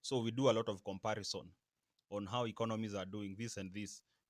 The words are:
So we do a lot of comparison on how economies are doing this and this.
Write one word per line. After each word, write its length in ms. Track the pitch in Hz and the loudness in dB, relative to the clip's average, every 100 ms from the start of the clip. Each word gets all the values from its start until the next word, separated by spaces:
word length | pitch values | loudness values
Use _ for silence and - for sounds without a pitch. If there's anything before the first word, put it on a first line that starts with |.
So 200 | - 131 | 0 2
we 100 | 117 | 2
do 180 | 117 135 | 4 6
a 40 | |
lot 160 | 110 113 | 6 4
of 160 | 98 | -2
comparison 640 | - 95 110 107 98 95 90 - _ _ _ _ _ | -4 -2 0 0 -2 -6 -8 -20 _ _ _ _ _
on 160 | 104 98 | -6 0
how 200 | 123 117 | 0 0
economies 480 | 107 113 110 110 | 0 0 2 0
are 100 | 101 | -2
doing 300 | 92 104 101 98 | -4 -4 -6 -4
this 180 | 117 - | -6 -6
and 180 | 95 | -6
this. 260 | 98 101 - _ _ _ | -6 -8 -10 _ _ _